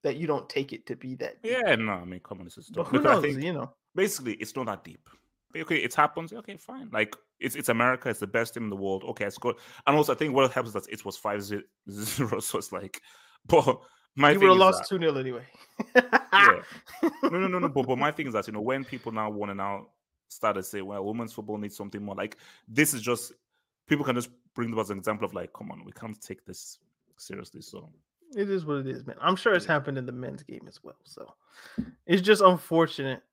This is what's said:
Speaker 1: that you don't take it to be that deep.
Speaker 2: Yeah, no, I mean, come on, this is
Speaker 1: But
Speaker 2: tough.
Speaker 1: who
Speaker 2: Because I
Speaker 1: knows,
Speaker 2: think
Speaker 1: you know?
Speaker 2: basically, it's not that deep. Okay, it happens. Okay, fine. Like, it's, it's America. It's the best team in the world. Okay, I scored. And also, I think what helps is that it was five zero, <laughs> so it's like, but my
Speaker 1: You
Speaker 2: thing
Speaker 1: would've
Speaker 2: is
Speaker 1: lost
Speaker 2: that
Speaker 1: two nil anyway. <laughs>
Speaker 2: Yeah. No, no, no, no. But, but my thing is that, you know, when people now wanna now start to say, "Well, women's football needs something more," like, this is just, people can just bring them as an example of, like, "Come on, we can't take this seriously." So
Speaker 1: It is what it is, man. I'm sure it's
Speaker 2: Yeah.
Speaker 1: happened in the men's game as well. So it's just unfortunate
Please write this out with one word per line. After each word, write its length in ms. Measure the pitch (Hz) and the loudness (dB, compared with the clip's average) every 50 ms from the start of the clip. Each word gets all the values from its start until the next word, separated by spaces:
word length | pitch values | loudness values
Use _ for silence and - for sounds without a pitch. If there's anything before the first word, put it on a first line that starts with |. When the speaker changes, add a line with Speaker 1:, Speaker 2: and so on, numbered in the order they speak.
Speaker 1:
that 140 | _ 151 131 | _ -2 -2
you 80 | 143 170 | -2 -2
don't 240 | 156 151 131 120 - | -2 -2 -2 -2 -4
take 240 | - 139 139 139 - | -4 -4 -4 -4 -8
it 140 | - _ | -16 _
to 80 | - 120 | -12 -12
be 180 | - - 127 131 | -10 -8 -12 -10
that 280 | 127 - - - _ - | -8 -8 -10 -10 _ -6
deep. 80 | 220 240 254 233 | -4 -2 0 2
Speaker 2:
Yeah, 120 | 196 143 | 2 2
no, 160 | 113 113 107 | 2 2 -2
I 140 | 101 90 87 | -4 -4 -6
mean, 140 | 90 90 90 | -10 -14 -14
come 180 | _ - 101 90 | _ -14 -16 -14
on, 60 | 90 | -14
this 120 | 87 - | -18 -18
is 120 | - - - | -20 -20 -10
Speaker 1:
But 140 | - - 131 | -6 -6 -4
Speaker 2:
tough. 60 | - | 0
Speaker 1:
who 60 | - | 2
Speaker 2:
Because 140 | 294 294 302 | 4 6 6
I 20 | 247 190 | 4 4
Speaker 1:
knows, 140 | 147 147 139 | 4 0 -2
Speaker 2:
think 80 | 131 147 | -2 -4
Speaker 1:
you 100 | 175 185 | -4 -4
know? 180 | 143 120 123 _ _ _ _ _ | -6 -8 -10 _ _ _ _ _
Speaker 2:
basically, 400 | 165 196 208 196 - 131 120 101 | 0 0 0 0 -4 -6 -6 -6
it's 220 | - - - - | -6 -8 -10 -8
not 100 | 135 127 | -8 -6
that 180 | 113 101 95 _ | -6 -6 -8 _
deep. 240 | 85 - - _ - - _ _ _ _ _ _ _ _ | -20 -20 -20 _ -20 -20 _ _ _ _ _ _ _ _
Okay, 200 | 156 160 - 165 | -10 -4 -2 0
it 160 | 147 87 123 - | 0 0 0 2
happens. 400 | - 147 151 - - 165 165 - | 2 2 2 2 -6 -10 -10 -14
Okay, 240 | 233 - - 202 | -16 -14 -16 -16
fine. 320 | 175 - - 247 269 262 220 | -16 -16 -18 -18 -16 -16 -6
Like, 240 | - 107 110 107 - - _ _ _ _ | -2 -2 -2 -2 -4 -18 _ _ _ _
it's, 160 | - 127 120 | -6 -6 -6
it's 140 | 147 - - | -4 -2 0
America. 400 | 117 113 120 127 127 123 - 127 | 2 4 4 2 2 0 -2 -6
It's 100 | 110 - | -4 -4
the 60 | 107 | -6
best 300 | 98 - 117 113 113 - | -2 0 -2 -2 -2 -4
team 80 | 117 117 | -8 -8
in 60 | 107 | -6
the 40 | 98 | -6
world. 280 | 98 98 98 95 95 - | -6 -4 -4 -4 -4 -6
Okay, 220 | - 117 - 101 | -8 -6 -6 -6
I 40 | 101 | -6
scored. 280 | - - - 120 - - - - - - - | -6 -4 -4 -4 -4 -4 -10 -20 -20 -2 0
And 100 | 139 139 | 2 4
also, 160 | 151 147 139 131 | 4 4 2 2
I 20 | |
think 180 | - 156 151 127 | 0 0 2 4
what 180 | 135 135 123 | 4 4 4
helps 180 | - 131 120 113 | 4 0 -4 -2
is 40 | 104 | -4
that 160 | 101 - - | -8 -6 -6
it 160 | 107 110 - | -14 -10 -10
was 100 | 101 95 | -10 -12
five 280 | - - 107 104 104 98 | -6 -6 -4 -4 -4 -4
zero, 200 | 98 104 101 - _ _ _ _ | -4 -6 -8 -8 _ _ _ _
<laughs> 520 | - 101 104 110 110 - - 135 110 104 - | -14 -10 -8 -8 -6 -2 -2 -2 -2 -2 -4
so 180 | - - - | -4 -4 -6
it's 140 | 98 - - | -6 -6 -6
like, 280 | - 87 98 95 - - _ - - - - _ _ _ _ | -10 -10 -10 -10 -14 -16 _ -20 -20 -20 -20 _ _ _ _
but 340 | - - 156 - 131 113 - - - _ _ _ _ _ | 4 4 6 6 4 0 0 -4 -20 _ _ _ _ _
my 160 | 135 143 147 | 6 6 8
Speaker 1:
You 80 | - 196 | 8 8
Speaker 2:
thing 100 | 196 190 | 8 8
Speaker 1:
would've 80 | 185 | 10
Speaker 2:
is 20 | 185 | 10
Speaker 1:
lost 200 | 190 185 185 - - | 8 8 6 4 -2
Speaker 2:
that 60 | - | -4
Speaker 1:
two 100 | 196 180 | -4 0
nil 180 | 165 160 143 135 | 0 0 0 0
anyway. 260 | 131 131 123 120 127 - _ - - _ _ - 226 - _ | -4 -4 -6 -8 -12 -16 _ -20 -20 _ _ -10 -10 4 _
<laughs> 60 | 254 247 - - 262 - - - | 4 4 6 2 2 2 6 8
Speaker 2:
Yeah. 300 | 196 202 202 - - - - - - _ - - - - - - - - | 8 10 10 8 6 -2 -12 -18 -20 _ -18 -8 -2 -2 -2 -2 0 -2
No, 60 | 175 | 0
no, 180 | 165 180 190 | 0 2 0
no, 120 | 190 180 180 | 0 0 0
no. 100 | 175 170 | 0 0
But, 160 | 135 139 131 | 0 0 0
but 120 | 127 131 123 | 0 0 2
my 120 | 143 147 | 2 0
thing 140 | 147 - 151 | 0 -2 -6
is 80 | 135 113 | -2 -2
that, 140 | 107 98 | -2 -2
you 60 | - 107 | -2 -6
know, 80 | 107 | -4
when 220 | 107 120 131 139 135 | -2 -2 -2 -2 -2
people 280 | - - 123 - 117 | -8 -12 -10 -8 -6
now 180 | 110 110 107 107 | -4 -2 -4 -2
wanna 240 | 107 101 104 101 98 | -2 -4 -6 -6 -4
now 340 | 98 98 101 101 98 - _ _ _ _ _ _ _ _ _ | -4 -4 -4 -4 -6 -10 _ _ _ _ _ _ _ _ _
start 260 | - - - 110 101 | -12 -2 -2 0 0
to 80 | 95 92 | 0 -4
say, 180 | - - 101 | -6 -8 -8
"Well, 240 | 95 95 104 101 95 | -8 -6 -8 -6 -6
women's 260 | 101 110 117 117 110 | -6 -4 -6 -6 -8
football 260 | - - 107 107 107 104 | -10 -12 -8 -8 -8 -8
needs 180 | 104 104 - | -8 -10 -10
something 260 | - 104 101 - 104 104 | -10 -12 -10 -10 -10 -8
more," 120 | 101 98 | -8 -6
like, 220 | 98 95 107 - _ - - - _ _ | -6 -6 -8 -8 _ -20 -20 -20 _ _
this 280 | - 110 123 151 - - | -4 2 2 2 2 2
is 80 | 123 107 | -2 0
just, 300 | 120 120 113 - - - _ _ _ _ _ _ _ _ _ _ | -2 -2 -2 -2 -14 -16 _ _ _ _ _ _ _ _ _ _
people 160 | _ 151 147 143 | _ 0 0 2
can 120 | 139 123 | 0 0
just 140 | 123 120 - _ _ _ _ _ | 0 -2 -6 _ _ _ _ _
bring 160 | - 120 113 | -6 -6 -2
them 80 | 113 110 | -2 -2
as 100 | 107 95 | -2 -2
an 80 | 101 | -4
example 280 | 98 92 107 107 104 104 | -4 -4 -4 -2 -2 -4
of, 100 | 95 98 | -6 -6
like, 180 | 92 87 - _ | -8 -10 -10 _
"Come 180 | - - - | -16 -16 -14
on, 140 | - - 87 | -16 -16 -18
we 60 | 98 | -20
can't 280 | - - - 113 107 _ | -18 -16 -14 -14 -14 _
take 240 | - - 95 - _ | -14 -16 -16 -16 _
this 360 | - 92 - - - - _ _ _ _ _ _ _ _ | -18 -18 -16 -16 -18 -20 _ _ _ _ _ _ _ _
seriously." 440 | _ - - - 98 - - _ 78 | _ -18 -16 -14 -14 -14 -16 _ -20
So 300 | - - - 98 - - _ _ _ _ _ _ _ 330 285 | -20 -18 -18 -18 -20 -20 _ _ _ _ _ _ _ _ -6
Speaker 1:
It 140 | 208 202 196 | -6 -4 -2
is 160 | 196 190 160 | -2 -4 -2
what 120 | 151 147 | -4 -4
it 100 | 139 131 | -4 -4
is, 180 | 131 131 - 127 | -6 -8 -10 -10
man. 100 | 117 113 - | -14 -12 -2
I'm 140 | - 165 185 | 0 0 0
sure 180 | 185 - 233 202 | 2 2 2 2
it's 120 | 175 - | 2 2
Speaker 2:
Yeah. 60 | - 160 | 2 0
Speaker 1:
happened 260 | 147 135 147 139 135 | 0 0 -2 -6 -6
in 80 | 127 | -8
the 40 | 127 | -8
men's 300 | 123 123 127 143 143 - | -10 -10 -10 -10 -12 -12
game 240 | 151 - - - - | -16 -16 -18 -18 -18
as 160 | - - - _ | -20 -20 -20 _
well. 140 | - - _ _ | -20 -20 _ _
So 320 | _ - - - - - _ _ _ _ - - - - - - - - _ _ | _ -20 -20 -20 -20 -20 _ _ _ _ -20 -20 -12 -8 -8 -8 -8 -10 _ _
it's 160 | - 170 180 180 | 2 2 4 6
just 180 | 202 214 202 | 6 6 8
unfortunate 800 | 202 185 180 165 - - 165 165 165 156 - - 139 135 131 - _ _ | 8 8 8 6 0 2 4 4 4 4 0 -6 -4 -4 -4 -6 _ _